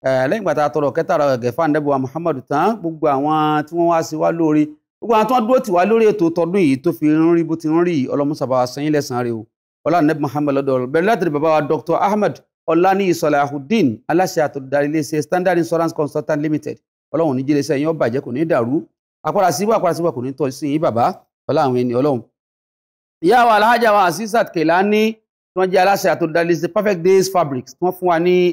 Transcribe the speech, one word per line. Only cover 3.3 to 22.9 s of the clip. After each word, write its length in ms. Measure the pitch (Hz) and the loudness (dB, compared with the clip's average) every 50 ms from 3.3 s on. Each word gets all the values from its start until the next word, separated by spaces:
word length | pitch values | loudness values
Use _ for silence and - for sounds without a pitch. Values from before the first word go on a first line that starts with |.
| 156 156 151 151 151 151 147 | 0 0 0 0 0 0 -2
tí 100 | - 165 | -4 -2
wọ́n 120 | 170 170 170 | 0 2 2
wá 140 | 170 165 160 | 2 0 0
sí 120 | - 156 | -2 -4
wa 140 | 156 165 170 | -2 -2 -2
lóore, 320 | 170 165 170 160 156 151 151 151 - _ _ _ _ | 0 2 0 2 4 2 2 0 -4 _ _ _ _
gbogbo 200 | _ - 208 233 | _ -4 0 2
àwọn 100 | 214 214 214 | 2 2 2
tí 60 | 254 | 0
wọ́n 100 | 254 233 | 0 2
dúró 160 | 214 262 254 | 2 0 0
tì 120 | 254 226 | 0 0
wá 120 | 175 175 180 | 0 2 2
lórí 200 | 202 226 226 220 | 4 4 4 4
ètò 200 | 214 202 208 170 165 | 2 2 2 0 0
tọdún 320 | 165 - 170 165 175 202 | 0 0 -2 0 0 2
yìí 160 | 185 143 135 131 | 2 2 2 0
tó 120 | - 175 | -2 -4
fi 140 | 160 - 156 | -4 0 0
ń 280 | 151 151 156 160 165 170 | 0 2 4 4 4 4
rí 80 | 170 165 | 2 0
bó 120 | 151 160 | -2 -4
ti 120 | 160 - 156 | -6 -4 -2
ń 160 | 156 165 175 | 0 2 2
rí 100 | 180 175 | 2 0
yìí, 140 | 147 127 139 | -2 -2 -2
Ọlọ́run 200 | - 139 147 143 | -2 -2 -2 -2
mọ́sá 160 | 151 143 147 117 | -2 -4 -4 -2
bá 80 | 127 127 | 0 0
wa 100 | 123 123 | 0 -2
san 160 | - 143 143 | -4 -6 -4
yín 100 | 156 151 | -2 0
lẹ́san 300 | 147 139 - 127 120 123 | -2 -2 -2 -4 -4 -4
rẹ̀ 100 | 120 117 | -4 -4
o. 80 | 110 107 _ _ _ _ _ _ _ _ | -6 -10 _ _ _ _ _ _ _ _
Ọlá 120 | 147 156 175 | 0 0 2
Ànábì 240 | 151 147 160 151 | 2 2 0 0
Muhammad 320 | 147 143 123 151 151 143 139 | -4 -4 -4 -4 -2 0 -2
lọ́dọ̀ 180 | 139 139 139 131 | -2 0 0 -2
Ọlọ́run. 180 | 127 127 127 | -2 -2 -2
Bẹ̀rẹ̀ 140 | 139 160 175 202 | -2 0 2 2
láti 160 | 233 190 185 | 0 0 0
rí 60 | 170 | -2
bàbá 180 | 147 147 147 165 | -2 0 0 2
wa 120 | 156 156 | 2 2
Doctor 360 | 147 135 160 151 - - 165 147 | 0 0 -4 -4 -2 -4 -2 0
Ahmed 360 | - 196 202 214 202 175 127 - _ _ _ _ _ - | 0 0 0 0 0 -2 -2 -6 _ _ _ _ _ -2
Ọláníyì 460 | 160 165 175 190 196 196 202 185 165 | 0 2 4 2 2 2 2 0 0
Salahuddin, 760 | 165 - 151 147 143 143 139 143 147 135 135 220 233 185 131 107 110 _ - | 0 0 0 2 2 0 0 -4 -8 -4 -2 0 2 2 2 0 -4 _ -2
aláṣẹ 340 | 151 170 185 185 - 170 | 0 0 0 0 0 -2
àtòdarí 440 | 151 139 - 139 131 135 135 143 143 147 | -2 -2 -2 -8 -10 -4 -2 0 0 0
iléeṣẹ́ 340 | 151 160 147 - - 151 | -2 -2 -4 -2 -4 -4
Standard 360 | 143 _ - 180 180 190 180 170 | -4 _ -4 -2 0 0 0 0
Insurance 360 | 165 165 170 165 170 160 160 | 0 0 0 -2 -2 -2 -2
Consultant 460 | - 151 139 - - 117 - 156 147 | -4 -4 -4 -4 -6 -4 -2 -4 -2
Limited. 360 | 147 156 156 143 - 131 117 - _ _ _ _ _ _ - | -2 -2 -2 -4 -4 -8 -12 -12 _ _ _ _ _ _ -2
Ọlọ́run 180 | 143 165 156 | -2 0 0
ò 40 | 131 | 0
ní 60 | 127 135 | -2 0
jẹ́ 100 | 131 151 | 0 0
iléeṣẹ́ 240 | 143 139 - 151 131 | 0 0 0 -2 -2
yín 100 | 147 156 | 0 -2
ó 60 | 170 | -2
bàjẹ́, 280 | 151 151 123 113 135 | -2 -2 -2 -2 -4
kò 100 | 143 - | -6 -6
ní 140 | 120 131 165 | -4 -4 -2
dàrú. 320 | 165 165 135 117 117 131 160 - _ _ _ _ _ _ _ _ | 0 0 0 0 0 -2 -4 -4 _ _ _ _ _ _ _ _
Àpárá 260 | 151 147 202 196 180 | -4 0 2 2 2
síbú, 200 | 151 - 196 208 226 | 0 0 0 0 0
àpárá 200 | 202 160 175 165 | 0 0 0 -2
síbú 180 | 151 170 170 | 0 -2 -2
kò 100 | 131 127 | -2 -4
ní 100 | 123 131 | -8 -8
tọ́ 180 | 135 _ 156 135 | -6 _ -4 -4
sí 140 | 131 - 156 143 | -4 -6 -6 -4
yín 140 | 139 156 | -2 0
bàbá. 240 | 160 156 113 117 123 160 185 - _ _ _ _ _ - | 0 0 0 2 0 0 -2 -4 _ _ _ _ _ -2
Ọlá 140 | 131 156 | 0 0
àwọn 160 | 156 131 127 123 | 2 2 0 0
ẹni 160 | 123 127 117 | 0 0 0
Ọlọ́run. 280 | 120 135 147 139 120 110 _ _ _ _ _ _ _ _ _ _ _ _ _ | 0 0 0 0 -2 -6 _ _ _ _ _ _ _ _ _ _ _ _ _